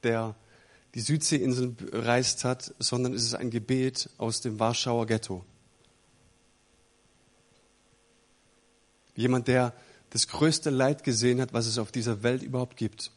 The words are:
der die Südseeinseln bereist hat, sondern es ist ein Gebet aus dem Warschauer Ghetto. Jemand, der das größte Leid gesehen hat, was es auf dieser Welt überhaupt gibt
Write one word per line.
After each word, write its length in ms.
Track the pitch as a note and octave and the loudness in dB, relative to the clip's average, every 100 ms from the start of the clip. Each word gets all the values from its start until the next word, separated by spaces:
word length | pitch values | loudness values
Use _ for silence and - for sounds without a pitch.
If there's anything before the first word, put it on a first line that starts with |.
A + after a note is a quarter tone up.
der 340 | A#2 A2+ A2+ G#2+ _ - _ - _ | 2 0 -2 -8 _ -20 _ -20 _
die 60 | A#2+ | -8
Südseeinseln 720 | A2 D3+ - D3 C3 B2 B2 | 0 0 2 2 2 0 -2
bereist 720 | A#2 - G#2+ A#2 A#2+ B2 - | -4 -8 -4 2 4 2 0
hat, 300 | B2 B2+ - - | -2 -2 -6 -6
sondern 360 | - B2 B2 | -2 0 0
es 80 | A2+ | 0
ist 120 | A2+ | -2
ein 160 | A#2+ B2+ | -2 -4
Gebet 600 | A2+ G#2+ B2+ C3 C3 - - | -4 -2 0 0 -2 -8 -4
aus 220 | A2+ A2+ | -4 -2
dem 200 | B2+ G#2+ | -4 0
Warschauer 460 | A2+ A#2 B2+ A#2 A2+ | 0 2 0 0 2
Ghetto. 380 | A2 - F#2 F#2 _ _ _ _ _ _ _ _ _ _ _ _ _ _ _ _ _ _ _ _ _ _ _ _ _ _ _ _ _ _ _ _ _ _ _ _ | 0 -2 -10 -10 _ _ _ _ _ _ _ _ _ _ _ _ _ _ _ _ _ _ _ _ _ _ _ _ _ _ _ _ _ _ _ _ _ _ _ _
Jemand, 320 | - B2 B2+ A#2+ | 0 2 2 4
der 280 | B2+ B2 - - - _ | 4 2 -2 -20 -20 _
das 180 | A2+ - | -2 -2
größte 420 | - D#3 D#3 D#3 | 2 2 4 0
Leid 340 | C3 C3 D3 | 2 2 2
gesehen 360 | - A#2 B2 B2 | 0 2 2 2
hat, 120 | B2+ | 0
was 140 | A#2+ A2+ | -2 -2
es 120 | A2+ | -2
auf 140 | A2 | -4
dieser 300 | B2+ A#2 G#2+ | -4 -2 0
Welt 200 | A#2 C3 | 0 -2
überhaupt 340 | - B2+ B2 - | -2 -4 -4 -4
gibt 360 | A2 - - | -6 -6 -14